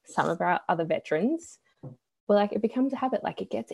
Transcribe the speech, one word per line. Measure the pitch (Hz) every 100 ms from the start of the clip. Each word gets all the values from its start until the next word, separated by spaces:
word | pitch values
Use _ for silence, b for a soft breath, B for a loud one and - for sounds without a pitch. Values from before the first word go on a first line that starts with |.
| -
some | - 151
of | 165
our | 175 180 -
other | 170
veterans | 165 156 - 151 220 330 - - _ _ - - _ _ -
were |
like, | 208 208
"It | 208
becomes | 220 247 269
a | 269
habit, | 262 -
like, | - -
it | 190
gets | 220 226